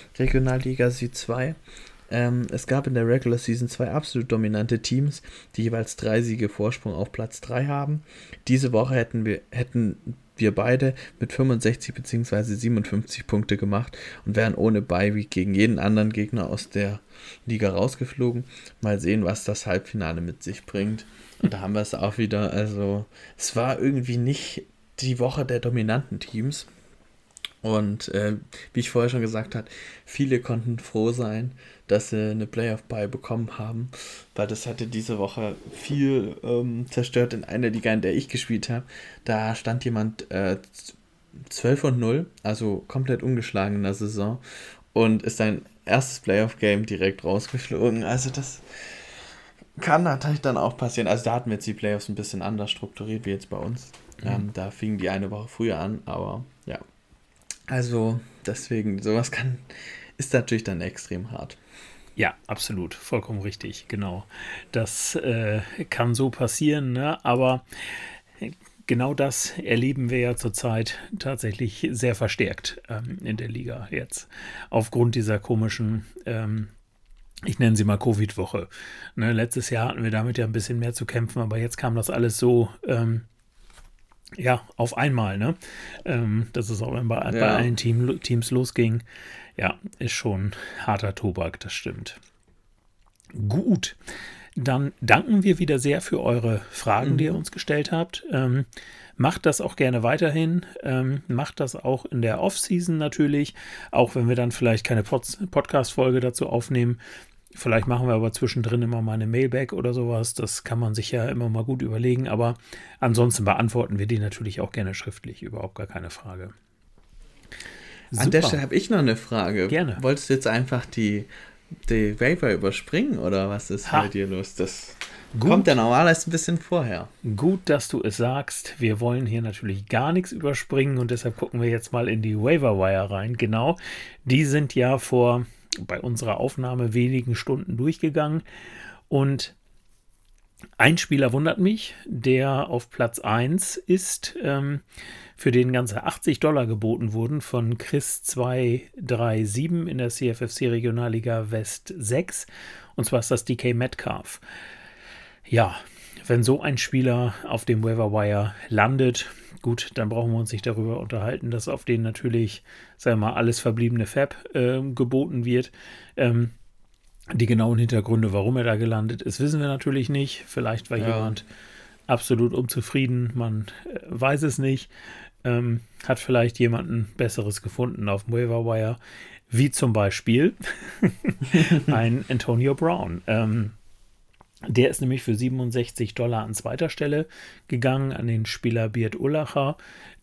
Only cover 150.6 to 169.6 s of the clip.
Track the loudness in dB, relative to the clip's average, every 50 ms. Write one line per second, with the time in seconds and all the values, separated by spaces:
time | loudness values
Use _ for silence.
150.6 | 0 2 2 2 0 0 0 0 0 0 -2 -2 0 0 -2 -2 -2 -2 -4 -4
151.6 | -4 -6 -8 -10 -12 -12 -10 -6 -2 0 0 0 0 -2 -6 -10 -10 -12 -16 -20
152.6 | -18 -18 -18 -20 -20 -8 -6 -4 -2 0 0 0 2 0 0 0 0 -2 -4 0
153.6 | 0 0 0 0 0 -2 -4 -6 -8 -6 -8 -8 -10 -12 -16 -16 -16 -18 -18 -18
154.6 | -18 -18 -20 -20 -20 -20 -20 -20 -20 -20 -20 -20 -20 -20 -20 _ -4 2 2 4
155.6 | 4 2 0 -6 -14 -18 -20 -20 -20 -20 -20 -8 -2 2 2 4 4 4 4 2
156.6 | 2 0 -2 -2 -2 0 0 2 2 2 2 2 0 0 -2 -6 -6 -4 -4 -2
157.6 | 0 0 0 2 2 2 2 2 2 2 2 2 2 2 2 2 0 -2 -4 -8
158.6 | -6 0 4 4 6 6 6 4 4 4 2 0 -4 -8 -12 -18 -20 -20 -16 -6
159.6 | -2 -2 -2 -2 -4 -6 -4 -4 -2 -2 0 0 0 2 2 0 0 -2 -4 -4
160.6 | -2 -2 -2 0 -2 -2 -2 -4 -6 -6 -4 -4 -2 -2 -2 -4 -4 -4 -4 -4
161.6 | -4 -4 -6 -4 -2 0 0 2 2 0 -2 -2 -2 0 2 2 2 0 -2 -8
162.6 | -16 -20 -20 -20 -20 -20 -14 -2 0 2 2 4 2 2 2 2 2 2 2 2
163.6 | 0 0 2 2 2 2 2 0 0 0 0 0 -2 -2 -4 -8 -12 -6 -2 0
164.6 | 2 2 2 0 -2 -2 0 0 0 2 2 2 2 0 -2 -2 0 2 2 2
165.6 | 2 -2 -8 -20 -20 -20 -20 -20 -20 -8 -2 2 2 4 4 4 2 0 -2 -8
166.6 | -20 -20 -20 -20 -20 _ _ _ _ _ -20 -18 -10 -4 0 2 4 4 6 6
167.6 | 6 4 4 4 4 4 2 2 2 2 2 4 4 2 2 2 2 2 2 2
168.6 | 2 2 2 2 2 2 2 0 0 -2 -4 -4 -6 -6 -2 0 0 0 2 0